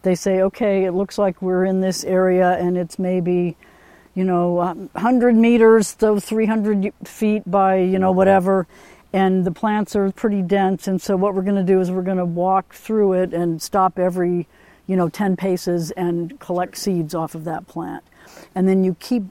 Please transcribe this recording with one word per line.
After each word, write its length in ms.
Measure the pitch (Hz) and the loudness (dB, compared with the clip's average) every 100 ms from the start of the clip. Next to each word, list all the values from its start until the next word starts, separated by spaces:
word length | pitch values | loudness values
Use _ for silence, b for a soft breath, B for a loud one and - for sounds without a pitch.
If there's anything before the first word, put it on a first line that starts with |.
They 140 | 190 180 | 0 -2
say, 260 | 202 190 | 0 0
"Okay, 440 | 190 - 214 196 190 | 0 0 0 0 0
it 80 | |
looks 240 | 180 196 - | -2 -4 -2
like 240 | 196 175 | -2 -2
we're 240 | 185 180 190 | -2 0 0
in 160 | 190 | 0
this 240 | 185 180 - | -2 -4 -2
area, 460 | 185 185 185 180 175 | 2 2 4 2 2
and 200 | 180 180 | 0 -2
it's 200 | 175 - | -4 -6
maybe, 600 | 185 185 175 180 175 160 b b b b b - | -2 -2 0 0 -2 -6 b b b b b -4
you 80 | |
know, 360 | 185 180 175 175 175 165 190 - | 0 0 0 0 -2 -6 -12 -4
a 40 | |
hundred 360 | 226 254 240 226 | 0 4 4 4
meters, 580 | 233 240 226 226 202 - | 4 6 8 6 4 0
so 220 | 220 208 | 0 0
three 240 | - 220 220 | -2 -2 0
hundred 480 | 226 208 208 196 - | 0 0 0 -2 -8
feet 400 | - - 214 214 180 | -20 -2 0 0 0
by, 300 | 196 190 190 | 2 2 2
you 200 | 185 190 | 2 2
know, 140 | 185 | 2
whatever, 520 | 185 190 196 180 190 170 B B B _ | 2 4 4 4 0 -2 B B B _
and 320 | 196 190 185 | 0 2 2
the 80 | 185 | 0
plants 460 | 170 220 214 202 208 | -2 -2 -2 -2 -2
are 120 | 196 | -2
pretty 280 | - 226 202 | -2 -2 -2
dense, 460 | 180 196 190 190 - | 0 2 2 0 -2
and 140 | 190 | -4
so 160 | - 190 | -2 0
what 180 | 202 196 | 0 -2
we're 60 | |
gonna 220 | 190 196 | -2 0
do 180 | 185 190 | 2 2
is 100 | 180 | 2
we're 100 | 185 | -2
gonna 220 | 185 190 175 | -2 -2 -2
walk 480 | 170 185 190 - | -2 0 0 -2
through 380 | - - 220 196 | -20 -4 0 2
it 220 | 185 185 | 2 0
and 280 | 170 170 165 | -2 -2 -4
stop 380 | - 202 185 185 | -4 0 0 0
every, 480 | 180 180 175 175 160 b b b - | -2 0 0 -2 -4 b b b -4
you 80 | 185 | -2
know, 140 | 175 | -2
ten 260 | - 202 185 | -2 -2 -2
paces 560 | 190 180 - 175 165 | -2 -2 -2 -2 -4
and 480 | - 175 170 170 277 | -4 -4 -2 -6 -12
collect 380 | - 180 180 - | -6 -4 -4 -6
seeds 360 | 208 180 156 | -4 -2 -2
off 220 | 175 160 165 | -6 -6 -8
of 80 | |
that 240 | 160 165 180 | -10 -10 -10
plant." 340 | 165 170 - _ B B B B - | -12 -10 -14 _ B B B B 0
And 140 | 185 | 2
then 160 | 190 185 | 4 2
you 100 | 175 | -2
keep 220 | - 247 190 | -4 -4 -4